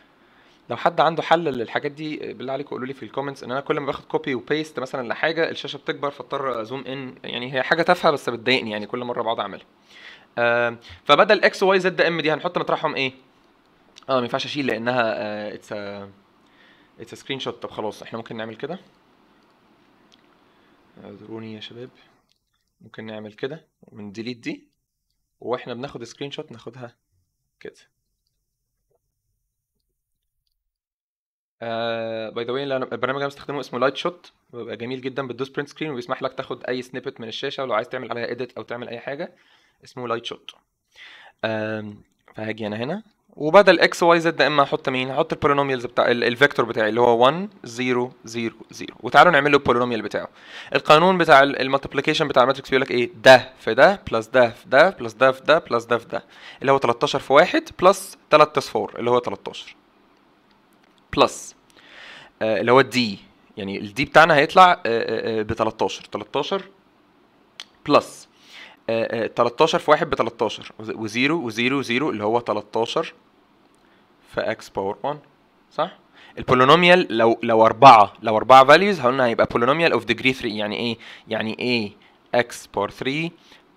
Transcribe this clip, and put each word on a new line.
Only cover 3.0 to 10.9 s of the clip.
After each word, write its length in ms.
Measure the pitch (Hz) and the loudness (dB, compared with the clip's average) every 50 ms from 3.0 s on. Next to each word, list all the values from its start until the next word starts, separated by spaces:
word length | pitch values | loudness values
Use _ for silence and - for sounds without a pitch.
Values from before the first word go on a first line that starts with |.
| 117 | -16
الكومنتس، 400 | 104 - 143 135 143 139 - - | -12 -10 -8 -8 -8 -10 -12 -10
ان 80 | 113 | -8
انا 100 | 123 139 | -8 -8
كل 180 | 139 - 156 151 | -4 -4 -6 -4
ما 60 | 143 | -4
باخد 200 | 131 139 - - | -6 -8 -10 -10
كوبي 300 | _ - 147 - 147 131 | _ -6 -6 -4 -4 -6
وبيست 440 | 117 - - 151 156 156 151 - 127 | -6 -6 -6 -6 -6 -6 -8 -10 -10
مثلًا 280 | 127 131 - 139 120 110 | -10 -8 -8 -10 -8 -8
لحاجة، 420 | 107 - - 156 165 160 160 151 | -6 -4 -2 -2 -2 -2 -4 -4
الشاشة 280 | 123 - - 139 139 135 | -4 -10 -12 -12 -14 -10
بتكبر، 340 | - - 156 143 143 143 | -10 -10 -8 -6 -6 -8
فاضطر 500 | 139 - 123 - 139 139 135 135 120 113 | -8 -10 -12 -10 -8 -6 -6 -6 -6 -6
ازوم 240 | 110 110 127 139 - | -8 -8 -10 -12 -10
ان. 300 | 127 131 139 131 127 127 - - | -12 -12 -12 -12 -14 -16 -16 -14
يعني 300 | 131 127 123 123 127 143 | -10 -10 -10 -10 -6 -4
هي 100 | 131 127 | -4 0
حاجة 180 | - 165 160 | 0 0 0
تافهة 300 | 165 180 180 175 - 170 | 2 0 0 0 4 2
بس 180 | 147 131 - 143 | 2 2 2 -4
بتضايقني، 420 | 120 117 107 127 131 127 - 110 | -8 -4 -2 0 0 0 0 -4
يعني 160 | 107 107 104 101 | -6 -8 -8 -8
كل 160 | - 123 123 | -8 -10 -8
مرة 180 | 120 120 123 | -8 -8 -6
بقعد 180 | 113 110 117 113 | -4 -4 -4 -4
اعملها. 260 | 104 98 90 - - _ _ _ _ _ - - - - - - _ _ _ 120 | -6 -8 -10 -14 -18 _ _ _ _ _ -20 -20 -20 -20 -20 -20 _ _ _ -2
آم، 400 | 120 120 120 120 120 117 117 117 - - | 0 0 2 0 0 -2 -4 -8 -16 -20